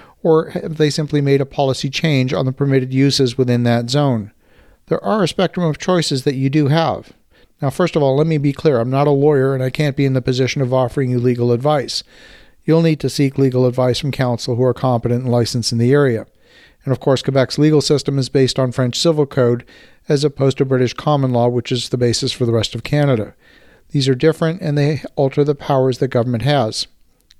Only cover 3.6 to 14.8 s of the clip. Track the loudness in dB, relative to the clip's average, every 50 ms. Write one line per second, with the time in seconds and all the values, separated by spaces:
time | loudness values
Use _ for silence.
3.6 | 2 2 0 0 0 -2 0 0 0 0 0 -2 -4 -8 -14 _ _ _ _ _
4.6 | _ _ _ _ _ -4 -4 -4 -2 -2 0 0 0 -2 0 -2 -2 -2 -2 -2
5.6 | -2 -2 -2 -2 -2 0 0 0 0 -2 -2 -2 -2 -2 -2 0 0 0 2 2
6.6 | 2 2 2 0 0 -2 -4 -6 -10 -16 -20 _ _ _ _ _ _ _ _ -6
7.6 | -6 -4 -2 -2 -2 0 0 0 2 2 2 2 2 0 0 0 0 -2 -2 0
8.6 | 2 2 2 2 0 0 0 0 2 2 2 4 4 4 4 4 2 0 0 -2
9.6 | -2 -4 -2 -2 -2 0 0 0 0 0 0 0 -2 -2 0 0 0 -2 -2 -2
10.6 | -2 0 0 0 0 0 -2 -2 -2 0 0 0 0 0 0 2 2 0 0 2
11.6 | 0 0 0 0 -2 -4 -8 -10 -10 _ -18 -20 -20 -20 -20 -20 -20 -20 _ _
12.6 | _ 2 2 4 4 2 0 0 -2 -4 -2 0 0 0 0 0 0 2 2 2
13.6 | 2 2 2 0 0 0 0 -2 -4 -4 -4 -2 -2 -2 -2 -4 -4 -4 -2 0
14.6 | 0 0 0 0